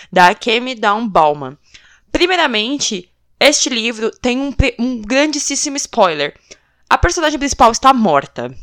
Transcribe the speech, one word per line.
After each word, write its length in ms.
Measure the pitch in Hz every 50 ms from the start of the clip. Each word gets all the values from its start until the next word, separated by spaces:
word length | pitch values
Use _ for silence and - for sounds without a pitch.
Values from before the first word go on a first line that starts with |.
| - _
da 160 | - 185 180
Akemi 480 | 180 208 - - 240 220 240 254 254 262
Dawn 320 | 214 220 208 202 220 240
Bauman. 500 | 214 175 175 156 151 147 147 139 131 143 - _ _ - - _ _ _ _ _ _
Primeiramente, 1000 | - 311 349 349 370 339 320 277 233 214 214 240 285 277 - - 220 180 - _ _ _ _ _ _ _
este 300 | - - 294 - - 302
livro 420 | 254 226 220 233 226 214 226 226
tem 260 | - _ - 247 247
um 140 | 262 277 285
pre-, 240 | 247 - 277 262 -
um 240 | - 233 254 254 226
grandíssimo 760 | 214 208 262 269 294 311 302 294 - - 277 226 - 294 277
spoiler. 600 | 285 - - - 233 196 175 156 147 143 147 - _ _ _ - _ _ _ _ _ _ _
A 80 | 240
personagem 420 | - - 349 339 359 320 311 294 269
principal 320 | 277 269 - - 262 226
está 220 | 233 - - 262 277
morta. 600 | 247 214 180 147 139 143 - _ - 120 127 131 -